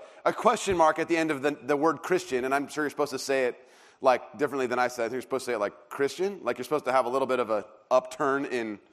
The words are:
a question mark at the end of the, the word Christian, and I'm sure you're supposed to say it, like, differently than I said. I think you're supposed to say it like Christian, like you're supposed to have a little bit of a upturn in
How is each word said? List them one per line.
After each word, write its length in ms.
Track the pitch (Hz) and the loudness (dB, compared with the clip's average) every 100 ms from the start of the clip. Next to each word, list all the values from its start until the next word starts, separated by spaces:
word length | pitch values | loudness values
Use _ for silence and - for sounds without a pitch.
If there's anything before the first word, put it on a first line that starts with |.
| - - | -6 -4
a 80 | 156 | -2
question 440 | - 214 226 - 180 | 2 2 2 0 4
mark 220 | 156 156 | 4 4
at 100 | 165 | 0
the 80 | 165 | 0
end 140 | 160 | 0
of 120 | 147 | 0
the, 140 | 143 143 | 0 -2
the 140 | 120 147 | -2 2
word 260 | 156 147 | 2 0
Christian, 420 | - 180 180 127 | 0 -2 0 -2
and 100 | 127 | 0
I'm 140 | 139 131 | 0 -2
sure 160 | - | -4
you're 60 | 147 | -4
supposed 220 | 127 143 | -2 -2
to 60 | 135 | -2
say 280 | - 135 123 | 0 2 2
it, 220 | - - - - - | -2 -14 -20 -20 -2
like, 380 | 131 123 - 107 | 2 2 0 -4
differently 280 | 139 139 127 | -2 0 -2
than 120 | 123 | 0
I 100 | 123 | 0
said. 140 | 120 | 0
I 20 | 113 | -4
think 80 | |
you're 80 | 127 | -4
supposed 220 | - 131 | -4 -4
to 60 | 123 | -2
say 40 | |
it 60 | 117 | -2
like 280 | 101 - - | -2 -4 -12
Christian, 520 | - 139 - 190 196 | -2 -2 0 -4 -4
like 160 | 120 123 | -6 -4
you're 60 | |
supposed 220 | 123 151 139 | -2 -4 2
to 60 | |
have 140 | 131 120 | 2 2
a 20 | |
little 180 | 131 131 | 0 0
bit 140 | 127 | 0
of 100 | 110 | 0
a 140 | 107 98 - - | -2 -4 -12 2
upturn 560 | 127 131 - 147 139 143 | 2 2 -2 0 0 0
in 320 | 123 113 101 - | -4 -4 -8 -14